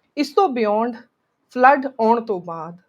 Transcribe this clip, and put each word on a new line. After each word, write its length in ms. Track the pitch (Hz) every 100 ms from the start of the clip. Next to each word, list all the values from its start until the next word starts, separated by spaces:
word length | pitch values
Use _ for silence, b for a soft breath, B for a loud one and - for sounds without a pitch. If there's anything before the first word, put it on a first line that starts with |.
| _ -
ਇਸ 160 | 285
ਤੋਂ 160 | - 392
beyond 440 | 247 214 214 240 233 - _ _ _ _
ਫਲੱਡ 380 | 247 254 285 262 -
ਆਉਣ 220 | 220 233
ਤੋਂ 200 | 233 190
ਬਾਅਦ 360 | 175 165 160 175